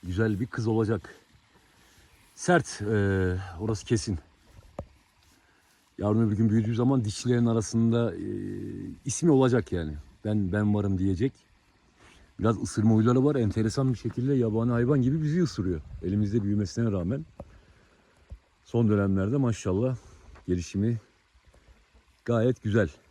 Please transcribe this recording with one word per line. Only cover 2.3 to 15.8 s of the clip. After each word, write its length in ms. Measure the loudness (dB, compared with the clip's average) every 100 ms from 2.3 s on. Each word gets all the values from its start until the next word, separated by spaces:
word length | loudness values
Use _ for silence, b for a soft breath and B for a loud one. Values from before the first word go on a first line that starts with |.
Sert, 480 | -10 2 2 2 -6
e, 40 | -2 2 2 2 0 -2 -6 -8
orası 260 | -6 -6 0
kesin. 320 | -2 0 -6 -8 _ _ -20 -18 -16 -16 _ _ _ b b b b b b b -4
Yarın 280 | 0 2 2
öbür 100 | 2
gün 140 | 2
büyüdüğü 240 | 2 0
zaman 300 | 0 2 2
dişçilerin 420 | 0 -4 0 2 2
arasında, 680 | 2 0 0 2 2 0 -4
e, 100 | -8 -8 -8 -8 -10 -10 -12 -10
ismi 260 | -8 0 4
olacak 420 | 6 6 2 0
yani. 200 | -6 -6 -8 -14 -10
"Ben, 280 | -4 -2 0
ben 220 | 0 0
varım." 240 | 0 0 0
diyecek. 340 | 0 0 -2 -4 _ _ _ _ _ b b b b -2
Biraz 240 | 0 0
ısırma 320 | -2 2 4
huyları 300 | 4 4 4
var. 100 | 2
Enteresan 580 | 2 0 0 -2 0 -2
bir 60 | -2
şekilde 360 | -6 -4 -2
yabani 360 | 0 0 0 0
hayvan 320 | 0 2 2
gibi 200 | 2 0
bizi 200 | 0 0
ısırıyor. 380 | -2 -2 -4 -4